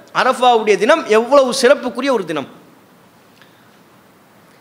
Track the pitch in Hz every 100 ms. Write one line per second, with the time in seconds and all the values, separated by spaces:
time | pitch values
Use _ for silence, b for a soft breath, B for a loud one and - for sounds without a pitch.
0 | - 160 240 233 247 233 214 196 220 320
1 | 214 214 240 285 262 - 240 277 247 247
2 | 269 233 165 151 120 - - _ _ _
3 | _ _ _ _ _ _ _ _ _ _
4 | _ _ _ _ _ _